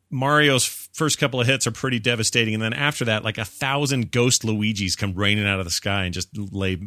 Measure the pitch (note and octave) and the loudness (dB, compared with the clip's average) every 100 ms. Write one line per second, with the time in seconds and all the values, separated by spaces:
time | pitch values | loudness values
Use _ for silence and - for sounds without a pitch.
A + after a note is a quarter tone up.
0 | - C3 C3+ D3+ D3 C3 - - - - | -8 -2 2 4 6 4 0 -4 -10 -2
1 | D#3 - C#3+ B2+ A#2+ C3 - A2+ C3+ B2 | -2 0 0 2 2 2 0 -2 -2 0
2 | A#2 A#2 A2 B2 A2 G#2+ A2 C3 C#3+ - | 0 0 2 2 2 0 -2 0 -2 0
3 | A#2 G#2+ A2 G#2+ G#2+ - C3+ C#3 C#3+ C3+ | 0 0 -2 -4 -6 -4 -2 0 0 0
4 | A2+ B2 B2 - A2 G#2+ G#2+ G#2 G2 - | 0 2 2 2 0 0 0 0 -2 -2
5 | G2+ F2+ G2+ G#2 G2+ G2 F2 - G2+ G2 | -4 0 2 2 2 0 -2 -4 -2 -2
6 | F#2 F#2 F2+ G#2+ G2 G2 F#2+ F#2 | -2 -4 -8 -8 -8 -2 -2 -2